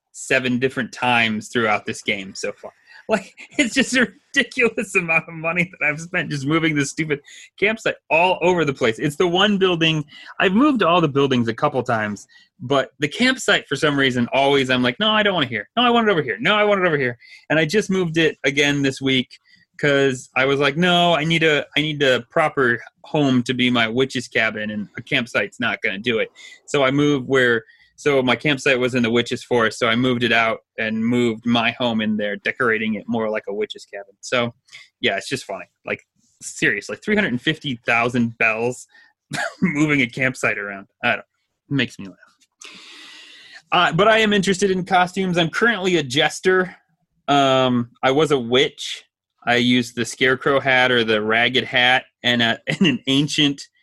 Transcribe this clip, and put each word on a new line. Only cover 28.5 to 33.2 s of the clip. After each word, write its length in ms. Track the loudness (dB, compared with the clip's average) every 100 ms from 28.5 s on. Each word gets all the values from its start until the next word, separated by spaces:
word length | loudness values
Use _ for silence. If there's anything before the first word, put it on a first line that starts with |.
| 0 0 0
was 160 | 0 0
in 80 |
the 60 | 2
witch's 340 | 0 0 -6
forest, 340 | -2 0 0 0
so 80 | 0
I 60 |
moved 300 | 2 0 0
it 80 | 2
out 280 | 2 2 -2 _ -8
and 260 | -4 -2 0
moved 400 | 0 0 -2 0
my 240 | 2 0
home 300 | -2 -2 0
in 160 | -2 -2
there, 180 | -4 -4
decorating 580 | -6 -2 0 0 -2
it 100 | -6 -4
more 240 | -4